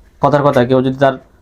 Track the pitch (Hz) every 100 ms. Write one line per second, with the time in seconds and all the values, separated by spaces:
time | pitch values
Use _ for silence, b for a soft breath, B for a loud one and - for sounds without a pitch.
0 | _ _ 143 143 143 139 123 131 131 131
1 | 139 131 - _